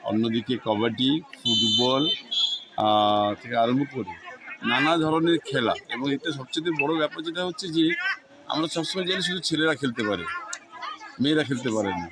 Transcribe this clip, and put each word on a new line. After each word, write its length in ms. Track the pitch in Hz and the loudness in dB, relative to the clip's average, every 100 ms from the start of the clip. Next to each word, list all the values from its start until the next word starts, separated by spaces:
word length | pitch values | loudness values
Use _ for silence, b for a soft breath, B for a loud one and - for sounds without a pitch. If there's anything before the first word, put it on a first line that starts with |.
অন্যদিকে 540 | 113 107 113 113 110 120 - | 0 0 2 0 -2 -2 0
কবাডি, 560 | 104 117 110 131 156 | 2 2 2 0 0
ফুটবল, 880 | - - - 117 - - 123 135 156 - - - - - - - | -4 -6 0 2 2 2 4 2 2 -2 -4 -2 0 -2 -8 0
আহ, 560 | 107 107 104 104 104 104 | 4 4 4 4 2 -2
থেকে 160 | 117 120 | -4 2
আরম্ভ 260 | 117 127 139 | 4 2 0
করে 200 | 135 104 - - - - - | -4 -8 -10 -16 -18 -18 -6
নানা 340 | 113 120 147 170 | 0 2 4 4
ধরনের 400 | 156 160 165 165 - | 4 4 4 2 2
খেলা। 280 | 135 110 87 - | 0 2 0 -4
এবং 240 | 117 139 | -4 -2
এতে 180 | 139 170 | -2 -2
সবচেয়ে 520 | 135 127 - 165 156 | -6 -6 -4 -2 -2
বড় 140 | 143 160 | 0 2
ব্যাপার 260 | 151 - | 0 -2
যেটা 220 | 160 170 180 | -8 -4 -4
হচ্ছে 220 | 170 190 | -4 -2
যে, 240 | 160 160 175 381 381 - - - | 2 2 2 -2 -4 -10 -20 -4
আমরা 200 | 135 160 | -2 -2
সবসময় 380 | 170 160 190 180 | -2 -4 -4 -2
জানি 160 | 190 | -2
শুধু 180 | 180 180 | -2 -2
ছেলেরা 360 | - 156 160 147 | -2 2 2 2
খেলতে 280 | 139 120 | -2 -2
পারে, 200 | 107 98 85 - - - - - - - - - | -2 -2 -4 -8 -10 -14 -16 -12 -12 -12 -16 -2
মেয়েরা 220 | 135 156 | 2 2
খেলতে 260 | 131 127 123 | 0 -2 -2
পারে 200 | 110 101 | 0 0
না। 200 | 92 85 | -2 -8